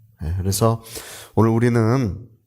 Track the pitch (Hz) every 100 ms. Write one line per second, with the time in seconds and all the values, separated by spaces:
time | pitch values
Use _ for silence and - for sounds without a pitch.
0 | _ - 76 92 92 98 113 113 - -
1 | - - - - 113 113 120 117 110 131
2 | 113 87 - _